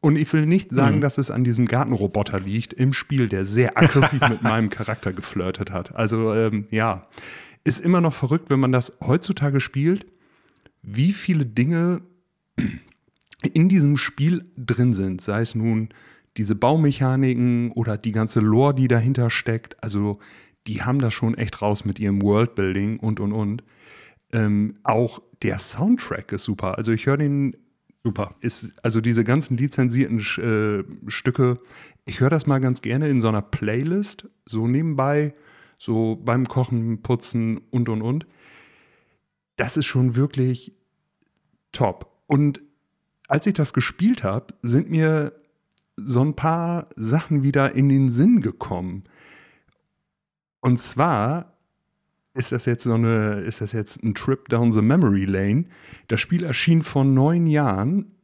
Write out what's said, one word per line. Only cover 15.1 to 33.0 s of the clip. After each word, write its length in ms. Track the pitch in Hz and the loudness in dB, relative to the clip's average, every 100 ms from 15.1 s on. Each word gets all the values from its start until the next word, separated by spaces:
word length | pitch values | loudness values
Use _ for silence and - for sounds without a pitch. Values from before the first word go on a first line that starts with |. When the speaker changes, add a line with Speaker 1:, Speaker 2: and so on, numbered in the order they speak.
| 92 | -4
Speaker 1:
Sei 180 | - 104 | -4 -2
es 140 | 113 113 | -2 -2
nun 340 | 113 110 110 - - _ _ - | 0 0 -2 -12 -20 _ _ -6
diese 200 | 104 104 | -2 2
Baumechaniken 1160 | 120 160 151 135 131 131 135 120 123 120 120 | 2 4 2 2 0 2 0 2 0 0 -2
oder 260 | 117 113 104 | -4 -4 -4
die 140 | 113 | -4
ganze 300 | 107 110 117 | -2 0 2
Lore, 320 | 107 110 139 135 | 4 4 4 2
die 140 | 131 | 2
dahinter 400 | 120 117 131 117 | 2 2 0 0
steckt. 520 | - - 113 - - | -2 -4 -6 -8 -10
Also, 380 | 113 104 104 101 - - _ _ - | -4 -2 -2 -4 -12 -20 _ _ -10
die 140 | 107 | -6
haben 160 | 120 139 | -2 0
das 140 | 120 | 0
schon 220 | - 113 113 | 0 -2 -2
echt 260 | 113 - | -6 -2
raus 240 | 104 104 104 | -2 -2 -4
mit 140 | 95 | -4
ihrem 220 | 104 98 | -2 0
Worldbuilding 760 | 101 104 120 - 95 95 101 110 | 4 4 2 0 -2 0 -2 -2
und, 220 | 113 107 | -4 -2
und, 100 | 101 | -4
und. 320 | 107 104 113 _ _ - - - _ _ | -2 -4 -6 _ _ -20 -20 -20 _ _
Ähm, 420 | 113 107 104 104 - | 0 2 2 0 -2
auch 380 | - 110 120 - _ _ | 0 0 0 -4 _ _
der 160 | 104 95 | -4 -2
Soundtrack 720 | - - 185 247 - - - | -4 -2 0 0 -2 -10 -6
ist 100 | 101 | -6
super. 340 | - 101 95 92 | -4 -4 -4 -2
Also, 140 | 107 | -2
ich 140 | 110 - | 0 0
hör 100 | 143 | 0
den 400 | 147 143 139 - _ _ _ _ 120 | 0 0 -2 -4 _ _ _ _ -6
Speaker 2:
Super. 300 | 101 95 - | -4 -8 -6
Speaker 1:
ist, 320 | 117 - 113 - | -6 -6 -10 -6
also 160 | 120 110 | -2 0
diese 240 | 113 117 | 2 2
ganzen 320 | 113 139 - 123 | 2 2 0 -2
lizenzierten 640 | 139 - 123 120 135 113 | -2 0 0 0 0 -2
Sch-, 220 | 101 - | -4 -4
äh, 420 | 117 110 107 104 95 - 107 | -2 0 0 -2 -6 -14 -12
Stücke, 500 | - - 123 127 120 - - - _ | -4 -4 0 0 0 -8 -20 -20 _
ich 160 | - - | -14 -2
hör 100 | 127 | 0
das 180 | 160 151 | 2 2
mal 120 | 135 | 0
ganz 220 | 131 127 | 0 -2
gerne 260 | 110 127 | -2 -2